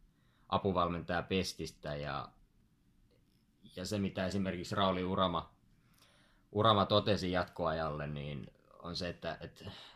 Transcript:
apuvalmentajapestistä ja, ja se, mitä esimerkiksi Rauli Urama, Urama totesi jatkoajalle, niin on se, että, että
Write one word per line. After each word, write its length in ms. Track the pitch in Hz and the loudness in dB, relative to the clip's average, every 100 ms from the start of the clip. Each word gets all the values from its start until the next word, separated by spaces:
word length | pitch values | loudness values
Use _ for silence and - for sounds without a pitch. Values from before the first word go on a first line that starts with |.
| _ _ _ _ - | _ _ _ _ -4
apuvalmentajapestistä 1500 | 98 101 90 85 85 78 87 - 95 85 - 80 - 78 | 0 2 2 2 0 -2 -4 0 0 -2 -6 -10 -10 -8
ja, 340 | 73 71 69 - - _ _ _ _ _ _ _ _ _ _ _ _ 101 - | -6 -6 -6 -8 -16 _ _ _ _ _ _ _ _ _ _ _ _ -16 -10
ja 100 | 92 | -4
se, 120 | 104 | -2
mitä 280 | 95 - 92 | -2 -2 -2
esimerkiksi 480 | 98 95 87 85 | 0 -2 -4 -4
Rauli 300 | 101 95 92 | 2 2 2
Urama, 460 | 90 98 92 85 - _ _ _ _ _ - _ _ _ _ | 0 2 2 0 -4 _ _ _ _ _ -20 _ _ _ _
Urama 340 | 101 110 104 95 | 4 6 6 6
totesi 440 | 104 104 92 92 | 6 4 2 2
jatkoajalle, 760 | 90 - - 82 80 78 76 73 | 0 0 -2 -2 0 -2 -4 -6
niin 460 | 73 73 69 - - _ - | -6 -6 -8 -10 -18 _ -16
on 140 | 90 82 | -10 -6
se, 120 | 87 | -6
että, 300 | - 82 78 | -6 -8 -8
että 300 | 85 - - - - | -10 -14 -14 -14 -18